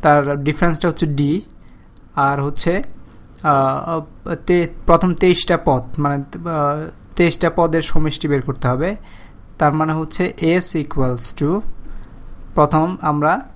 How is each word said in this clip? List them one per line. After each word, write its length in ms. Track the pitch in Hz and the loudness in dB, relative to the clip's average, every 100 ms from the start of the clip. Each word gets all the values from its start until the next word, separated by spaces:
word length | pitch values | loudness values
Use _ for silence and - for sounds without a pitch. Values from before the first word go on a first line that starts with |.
তার 420 | 151 147 139 143 | 4 4 2 -2
ডিফারেন্সটা 440 | 139 151 175 160 180 | -2 2 0 2 -2
হচ্ছে 180 | 156 160 | 0 -2
ডি, 360 | 143 143 170 - - - - - - - - | 0 0 0 -4 -20 -20 -20 -20 -20 -12 0
আর 260 | 139 139 | 0 2
হচ্ছে, 420 | 139 143 - 185 - - - - - - | -2 -2 0 0 -2 -10 -16 -20 -20 -6
আহ, 580 | 156 143 135 135 - 165 156 - - 170 - | 2 2 2 0 -4 -6 -6 -14 -8 -8 2
তে-, 220 | 175 165 - - | 2 2 -4 4
প্রথম 280 | 165 180 | 4 4
তেইশটা 440 | 165 185 170 - 170 175 | 2 4 2 2 0 2
পদ, 180 | 131 120 - | 0 -2 -4
মানে, 160 | 147 143 | -2 -2
আহ, 760 | 139 170 170 160 147 151 156 - - - | -6 -12 -6 -2 -2 -2 -6 -14 -18 0
তেইশটা 360 | 175 - 170 165 | 0 2 0 2
পদের 260 | 165 160 | 2 2
সমষ্টি 460 | 156 - 156 147 156 | 4 4 4 0 -2
বের 140 | 143 | -2
করতে 260 | 127 135 127 | -2 -2 -2
হবে। 280 | 127 165 208 - - - - - - | 0 -2 -4 -12 -20 -20 -20 -20 0
তার 160 | 151 | 0
মানে 200 | 151 156 | 2 0
হচ্ছে 400 | 156 156 - 180 - | -2 -4 -2 -4 0
এস 340 | 160 175 175 165 | 0 0 0 -4
equals 640 | 147 - 127 123 117 - | -4 0 0 0 -8 -4
to, 220 | 143 190 - - - - - - - - - - | -2 0 -2 -4 -8 -12 -12 -16 -16 -16 -8 2
প্রথম 420 | 147 156 156 143 | 2 4 0 -2
আমরা 400 | 160 147 151 196 269 | -2 0 2 0 -4